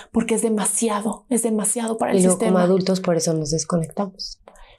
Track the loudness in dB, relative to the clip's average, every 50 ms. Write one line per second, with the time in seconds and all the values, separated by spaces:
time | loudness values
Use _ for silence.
0 | -12 -4 -2 -2 0 0 0 0 0 0 0 0 0 -2 -2 0 -2 -2 -2 -2
1 | -4 -4 -6 -6 -6 -4 -2 0 0 0 0 0 0 -2 -2 -2 -2 -4 -2 -2
2 | -2 0 2 4 4 4 4 2 2 2 2 4 4 4 4 2 2 0 -2 -2
3 | 0 0 0 0 0 0 0 -2 -2 -2 -2 -4 -2 -2 -2 -2 -2 -4 -4 -6
4 | -6 -6 -6 -12 -14 -14 -14 _ _ -20 -20 -20 -20 -20 -20